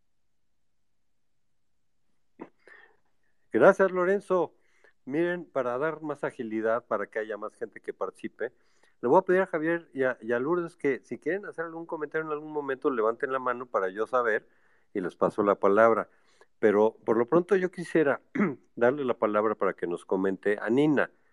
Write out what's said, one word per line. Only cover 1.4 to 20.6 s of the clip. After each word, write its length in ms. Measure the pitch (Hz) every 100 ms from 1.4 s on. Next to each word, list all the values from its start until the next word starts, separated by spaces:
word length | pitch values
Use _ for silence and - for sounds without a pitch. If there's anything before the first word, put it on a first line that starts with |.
| _ _ _ _ _ _ _ _ _ - - _ - - - _ _ _ _ _ _
Gracias, 400 | 110 160 190 190
Lorenzo. 640 | 180 180 196 - 185 147 _ _ _ _ _
Miren, 400 | - 147 175 180
para 340 | 160 139 123 123
dar 240 | 160 151
más 220 | 156 143
agilidad, 600 | 151 - 113 110 110 117 -
para 200 | 107 101
que 140 | 113
haya 160 | 110 104
más 180 | 107
gente 260 | - 107 -
que 120 | -
participe, 600 | - 95 - 110 - 120 - _ _ _ _
le 60 | 120
voy 100 | 170
a 40 |
pedir 180 | 185 185
a 60 | 190
Javier 440 | 165 156 170 160
y 120 | 135
a, 120 | 131 120
y 100 | 113
a 60 | 120
Lourdes 380 | 139 175 170 -
que 240 | 143 123
si 140 | - 120
quieren 260 | 147 190
hacer 200 | 190 143
algún 220 | 165 160 165
comentario 380 | 165 147 160
en 80 | 156
algún 200 | 151 156
momento, 360 | 151 139 131 151
levanten 440 | 123 107 117 135
la 80 | 131
mano 260 | 127 123 127
para 240 | 107 95
yo 160 | 98 110
saber 420 | 127 117 113 - _ _ _ _
y 60 | 104
les 160 | 87 -
paso 260 | 90 -
la 140 | 101 95
palabra. 520 | 101 101 113 107 90 _ _ _ - _
Pero 360 | 110 101 110 -
por 120 | - 113
lo 120 | 120
pronto 280 | 165 175 196
yo 160 | 180
quisiera 500 | - 165 175 139 117 _
<clears throat> 440 | 247 190 127 _ -
darle 280 | 120 147
la 140 | 127 113
palabra 380 | 107 107 110 104
para 180 | 98
que 140 | - 87
nos 160 | 85
comente 520 | - 98 95 95 101 104